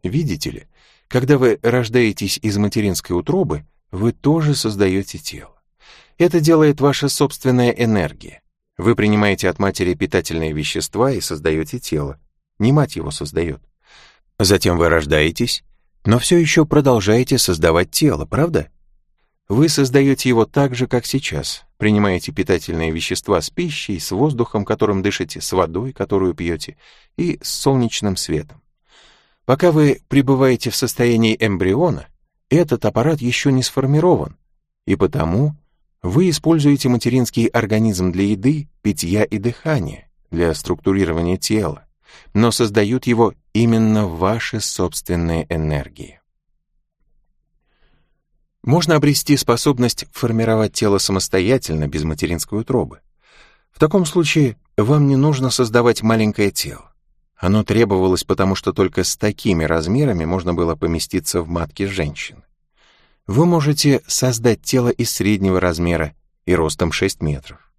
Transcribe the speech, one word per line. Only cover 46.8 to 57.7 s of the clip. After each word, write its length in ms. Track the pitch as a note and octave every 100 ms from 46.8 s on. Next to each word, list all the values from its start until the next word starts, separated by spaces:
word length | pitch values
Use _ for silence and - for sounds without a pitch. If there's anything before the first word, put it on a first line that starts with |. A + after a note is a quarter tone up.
| _ _ _ _ _ _ _ _ _ _ _ _ _ _ _ _ _ _
Можно 320 | - D#3+ D#3 D#3
обрести 400 | D3 D3 - C#3
способность 680 | - A#2 - B2 B2 - -
формировать 600 | - A#2+ A2+ A2+ A2 G#2+
тело 260 | - G#2+ G2
самостоятельно, 880 | - F#2+ - F#2+ F#2 C3 - D#2 D2
без 160 | D#2
материнской 560 | D#2 D2+ E2 E2+ - G#2
утробы. 420 | A2+ B2+ D#2+ - _ _ _ _ - _ _
В 80 | -
таком 260 | D#3 G3 E3+
случае 520 | F3+ D3+ D#3+ C3+ G#2+ _ -
вам 300 | A2 D3+ C#3+
не 80 | C3+
нужно 340 | D3 C#3 C3
создавать 540 | A#2+ A#2+ A#2 A#2+ A2+
маленькое 480 | A2 A2+ G#2+ G#2 G2+
тело. 420 | - - - - _ _ _ _ _
Оно 280 | F2+ G#2+
требовалось, 600 | G#2